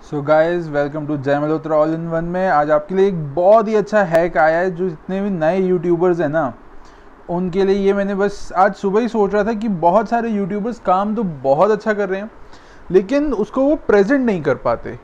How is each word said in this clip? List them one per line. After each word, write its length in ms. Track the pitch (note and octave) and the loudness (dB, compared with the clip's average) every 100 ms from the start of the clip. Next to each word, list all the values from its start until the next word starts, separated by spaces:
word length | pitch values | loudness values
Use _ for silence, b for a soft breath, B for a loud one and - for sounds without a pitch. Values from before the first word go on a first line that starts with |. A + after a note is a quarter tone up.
So 140 | - D3+ | -6 -6
guys, 460 | C#3+ D#3 E3 F3 E3 | 2 4 4 0 -2
welcome 380 | C#3+ C#3+ D3+ D3 | -2 -2 -4 -6
to 80 | D3+ | -4
Jai 220 | C3+ C#3+ | -2 0
Malotra 360 | D3+ D#3+ D3+ D#3 | 0 -2 0 0
All 160 | D#3 | 2
in 100 | E3 E3+ | 0 -4
One 120 | E3 | -4
में। 240 | E3+ F3+ F#3+ | -4 -2 0
आज 220 | D3+ D3+ | 2 2
आपके 240 | - G3+ | 0 0
लिए 120 | F#3+ G3 | 0 2
एक 140 | F3+ D3 | 0 -6
बहुत 340 | C#3 F3+ A3 G#3+ | 0 6 6 4
ही 60 | |
अच्छा 280 | G#3+ G3+ G#3+ | 0 0 0
hack 340 | F#3+ E3 F3 E3+ | 2 2 0 2
आया 200 | D#3+ E3 | 2 2
है। 120 | F#3 | -2
जो 180 | E3+ F#3 | -2 -6
जितने 320 | D#3+ - F#3+ | -6 -8 -6
भी 100 | G3+ | -4
नए 300 | F#3 D#3 F#3+ | -2 0 0
YouTubers 600 | F#3 F3+ F3 E3+ F3+ E3+ | 0 0 0 2 2 0
हैं 80 | D#3 | 0
ना, 240 | D#3 C#3 - - - B B B - - | -2 -4 -6 -20 -20 B B B -20 -8
उनके 340 | F3 F#3 F3+ | -4 -2 0
लिए 120 | G3 G3+ | 0 2
ये 160 | G3 | 2
मैंने 220 | G3+ G3 | 0 -2
बस 380 | G3 G3+ G3+ - - | -2 -2 -4 -6 2
आज 180 | G3 | 2
सुबह 260 | G3+ G3+ G3 | 2 -2 0
ही 80 | A#3+ | 0
सोच 260 | A3+ G3 | 0 0
रहा 100 | G#3 | 0
था 80 | G3+ | 0
कि 160 | A3+ A3+ F3+ | -2 -4 0
बहुत 300 | E3+ G3 G#3+ | 2 2 0
सारे 220 | A#3 A#3 | -2 -2
YouTubers 500 | G3+ G3 G#3 G#3 A#3 - | -4 -4 -4 -6 -6 0
काम 280 | F#3 G3+ | 0 0
तो 80 | G#3+ G3+ D3 | -2 -4 -4
बहुत 280 | C3 C#3 G3 | 0 2 4
अच्छा 220 | G#3+ A3 | 2 -2
कर 160 | G#3 G3+ | -2 -2
रहे 120 | F#3+ | -4
हैं, 100 | G#3+ - - B B B B | -8 -16 -20 B B B B
लेकिन 420 | F3+ G3 C#4 D4 | 2 2 -2 0
उसको 320 | G#3+ G#3 - | -2 -2 0
वो 120 | C4+ D#4 - | 0 0 2
present 380 | G#3 G3 C#4 B3 | 2 4 2 0
नहीं 160 | F#3+ | -2
कर 120 | C#3+ B2+ | -2 -2
पाते। 420 | B2+ A2+ A2+ A#2 | -2 -4 -6 -14